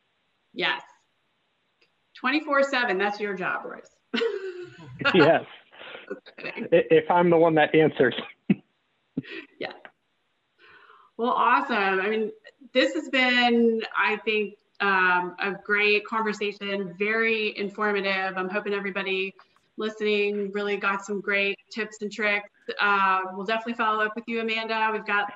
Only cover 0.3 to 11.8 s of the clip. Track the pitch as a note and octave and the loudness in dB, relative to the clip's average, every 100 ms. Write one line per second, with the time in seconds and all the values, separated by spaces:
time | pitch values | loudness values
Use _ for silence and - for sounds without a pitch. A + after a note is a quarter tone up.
0.3 | _ _ A3 E3+ - - _ _ _ _ | _ _ -6 -4 -4 -8 _ _ _ _
1.3 | _ _ _ _ _ _ _ _ - B3+ | _ _ _ _ _ _ _ _ -6 -2
2.3 | D4 D4+ C#4 C4+ C4+ A#3+ F#3+ G3+ G3+ G#3 | 0 2 2 2 2 0 0 -2 -2 -6
3.3 | F#3+ E3 C#3+ - - - _ _ - A4+ | -4 -4 -6 -8 -14 -20 _ _ -2 -2
4.3 | G4 F#4+ F4+ - - D3+ - F3 F#3 D3 | -2 -8 -12 -14 -18 -20 -4 2 6 6
5.3 | D3+ - - _ - - - - - - | 6 0 -14 _ -20 -20 -18 -16 -16 -16
6.3 | - - - A#3 E3+ - D#3+ D#3 F3 F3 | -14 -12 -10 2 2 6 4 4 4 6
7.3 | E3 E3 D#3 D3 D#3 D3+ - B2+ - - | 6 6 6 4 6 4 4 2 2 -8
8.3 | - - - _ _ _ _ _ - - | -12 -2 -2 _ _ _ _ _ -12 -12
9.3 | - - _ - - - _ _ _ _ | -14 -18 _ -12 -12 -20 _ _ _ _
10.3 | _ _ _ _ - - - _ - A#3 | _ _ _ _ -20 -20 -20 _ -4 -2
11.3 | - A3+ B3+ C#4 A3+ | 2 4 2 2 0